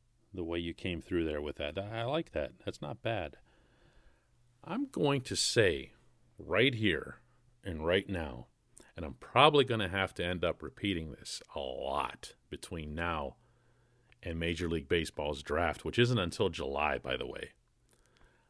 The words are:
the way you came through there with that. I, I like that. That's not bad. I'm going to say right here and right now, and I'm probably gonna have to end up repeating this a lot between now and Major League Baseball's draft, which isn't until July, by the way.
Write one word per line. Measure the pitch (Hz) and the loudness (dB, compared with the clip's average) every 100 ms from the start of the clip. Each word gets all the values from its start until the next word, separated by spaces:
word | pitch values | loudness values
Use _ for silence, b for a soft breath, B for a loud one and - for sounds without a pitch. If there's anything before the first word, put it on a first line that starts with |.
| _ _ _ | _ _ _
the | 92 | -6
way | 82 85 | -2 -2
you | 85 | -2
came | 82 95 85 | -4 -4 -4
through | - 90 80 | 0 2 2
there | 76 | 0
with | 73 - | -4 -4
that. | 73 87 | -4 -4
I, | 101 113 | -6 -4
I | |
like | 117 156 165 | -2 -2 -2
that. | 82 69 - - | -2 -4 -6 -10
That's | - | -8
not | 73 - | -8 -6
bad. | 113 110 78 - - _ _ _ _ - - _ _ _ _ _ | -4 -2 -4 -10 -20 _ _ _ _ -20 -20 _ _ _ _ _
I'm | - 202 277 | -8 -4 -4
going | - 156 139 | 2 2 2
to | 123 98 | 0 0
say | - - 101 73 67 - _ _ _ - | 2 4 4 4 -4 -16 _ _ _ -18
right | - 90 131 | 0 4 4
here | 120 107 76 - - _ _ _ _ | 4 2 2 -2 -12 _ _ _ _
and | - 80 78 | -8 -2 4
right | 92 - | 4 2
now, | 92 78 62 62 _ _ b b - | -2 -4 -8 -14 _ _ b b -10
and | 80 | -10
I'm | 67 | -10
probably | - 123 147 147 | 0 6 8 8
gonna | 120 113 95 | 4 2 0
have | 98 92 - | 0 0 0
to | 87 | -2
end | 90 | 2
up | 85 80 | 0 0
repeating | 76 - 101 87 80 | -6 -4 -2 -2 -4
this | - - - - | -10 -12 -12 -10
a | - | -8
lot | 67 65 67 71 65 - - - _ | -6 -4 -2 -2 -2 -6 -16 -18 _
between | 76 - 85 76 76 | -14 -8 -8 -6 -4
now | 85 82 69 - _ _ _ _ _ _ _ _ | -2 -2 -4 -8 _ _ _ _ _ _ _ _
and | 90 82 | -8 -2
Major | 82 82 87 | -2 0 0
League | 82 67 | -2 2
Baseball's | 87 78 - 73 71 | 0 0 -2 -4 -4
draft, | - 73 85 76 80 | -2 0 2 0 -2
which | 95 | 2
isn't | 120 123 | 4 4
until | 87 - 98 | 0 2 0
July, | 80 67 71 76 67 | 0 -2 0 2 0
by | 65 65 | -2 -4
the | 64 | -4
way. | - - - _ _ _ _ _ _ - _ | -8 -12 -14 _ _ _ _ _ _ -20 _